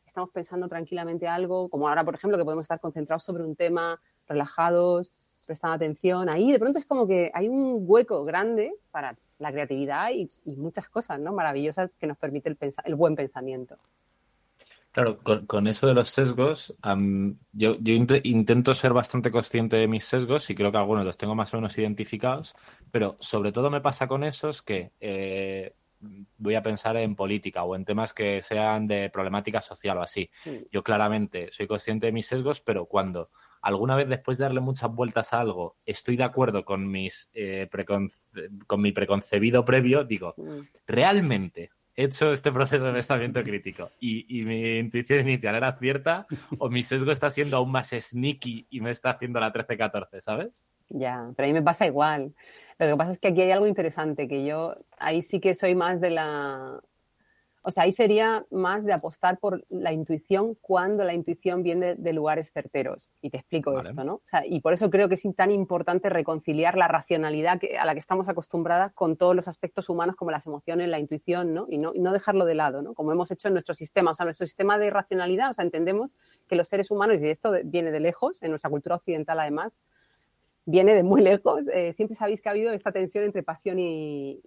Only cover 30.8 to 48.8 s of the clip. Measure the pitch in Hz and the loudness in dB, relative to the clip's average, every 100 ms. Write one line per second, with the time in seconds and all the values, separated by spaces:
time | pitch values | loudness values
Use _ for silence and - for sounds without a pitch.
30.8 | - 107 107 107 104 92 87 - 101 104 | 2 2 4 2 -2 -4 -10 -8 -4 -4
31.8 | - 110 113 113 - 127 131 143 - 101 | -2 -2 0 -2 -4 -4 -2 -4 -2 -4
32.8 | 87 101 95 87 80 _ _ - 101 98 | 0 0 0 -4 -10 _ _ -6 -2 0
33.8 | 123 135 135 131 - 127 135 127 127 131 | 2 2 0 -2 -4 -2 0 -2 -4 -4
34.8 | 117 113 120 113 110 120 117 90 85 _ | -4 -2 -2 -2 0 0 -2 -4 -8 _
35.8 | - 101 - 123 127 131 123 101 92 98 | -10 -8 -2 0 0 2 2 2 -2 -4
36.8 | 98 95 95 - - 113 98 95 95 98 | -4 -4 -6 -10 -16 -10 -8 -6 -6 -6
37.8 | 95 101 98 - - 95 85 101 - 101 | -2 -2 -2 -8 -20 -16 -14 -14 -2 2
38.8 | 104 98 98 98 - 101 110 123 120 131 | 2 2 0 0 2 2 4 4 4 4
39.8 | 123 139 127 104 87 - - 147 143 _ | 4 2 2 -4 -6 -12 -12 -14 -16 _
40.8 | - 120 170 202 165 110 92 - 85 _ | -4 2 4 4 2 0 -2 -8 -16 _
41.8 | _ - 139 135 151 139 147 127 131 143 | _ -2 -2 2 2 2 0 2 2 2
42.8 | 131 123 120 127 120 120 104 101 98 87 | 0 -2 0 0 0 -2 -4 -6 -8 -10
43.8 | 85 - 120 110 - 123 110 113 113 113 | -12 -8 -6 -4 -6 -8 -4 -2 -2 -2
44.8 | 117 120 120 143 135 127 107 110 131 131 | -2 -4 2 2 4 2 0 0 0 0
45.8 | 127 139 147 170 202 151 - - 127 123 | -2 0 0 -2 -4 -12 -10 -6 -2 -2
46.8 | 120 131 135 143 147 139 147 131 127 131 | -2 0 0 0 0 0 0 0 2 0
47.8 | - 120 - 120 135 143 127 113 - 127 | -2 -8 -8 -4 -2 -4 -6 -10 -10 -8